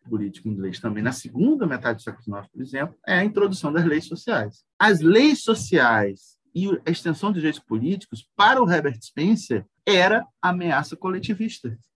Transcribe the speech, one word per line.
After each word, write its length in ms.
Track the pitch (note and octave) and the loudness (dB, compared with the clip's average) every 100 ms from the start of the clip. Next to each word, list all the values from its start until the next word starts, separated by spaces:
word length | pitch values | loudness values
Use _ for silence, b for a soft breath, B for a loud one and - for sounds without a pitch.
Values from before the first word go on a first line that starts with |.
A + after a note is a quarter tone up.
| A#2+ | -8
político 400 | A2 G2+ - A2 | -6 -6 -8 -8
inglês 320 | G2 F#2+ F2+ | -6 -6 -6
também 240 | A#2 G#2 | -6 -4
na 80 | A2 | -4
segunda 560 | - - B2 A#3 D4+ F#3 | -6 -10 0 0 2 -2
metade 300 | B2+ B2 A#2 | -2 -4 -6
do 40 | |
século 220 | - - | -10 -12
dezenove, 240 | - G2+ G2 | -12 -12 -14
por 80 | - | -14
exemplo, 360 | C3 C3+ D#3+ - - | -10 -8 -8 -10 -2
é 120 | F3+ | 0
a 60 | |
introdução 480 | G#3 G#3 G3 F#3+ D3 | 0 0 0 0 -2
das 120 | D#3+ | 0
leis 220 | E3 D3+ - | 2 0 -4
sociais. 580 | E3+ - F3+ G#2 - _ _ | -10 -4 -2 -4 -10 _ _
As 240 | G#3 F3+ | 2 4
leis 440 | D#3+ G#3+ D4 C#4 | 6 6 6 4
sociais 920 | - A3+ - E3+ B2 A2 G2+ G2 _ _ _ | 0 -2 0 2 4 4 0 -4 _ _ _
e 160 | E3 G3 F3+ | -6 -2 -2
a 60 | - | -2
extensão 400 | E3 E3+ D3+ G3+ | -4 -4 -2 -2
dos 100 | F#3 | 0
direitos 200 | D3+ D3+ | -2 -4
políticos, 680 | _ A2 C3+ G3 - A2+ - | _ -4 -2 -4 -6 -18 -14
para 260 | - G#3+ C4 | 0 2 4
o 80 | G3 | 4
Herbert 300 | E3+ D#3+ A2+ | 2 0 -6
Spencer, 640 | - - F3 A3 - A2 - _ - | -12 -4 0 0 0 -4 -4 _ 2
era 400 | F#3+ F#3 A3 B3+ _ | 4 4 2 -2 _
ameaça 540 | F3+ F3+ F3 C#3+ - E3 | -2 -2 0 -2 -4 -8
coletivista, 840 | F#3 F#3 - G3 A3 - A#2 A2 _ | -6 -6 -6 -4 -6 -8 -12 -12 _